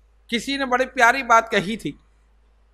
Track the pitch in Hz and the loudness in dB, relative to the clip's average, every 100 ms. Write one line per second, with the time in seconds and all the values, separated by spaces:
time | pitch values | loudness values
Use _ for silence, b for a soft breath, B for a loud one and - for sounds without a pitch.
0 | _ _ - 233 254 277 269 247 262 262 | _ _ -6 -6 -4 -6 -2 -2 -2 2
1 | 233 262 240 226 226 208 175 226 156 139 | 2 2 4 2 4 -2 -2 -8 -10 -14
2 | _ _ _ _ _ _ _ | _ _ _ _ _ _ _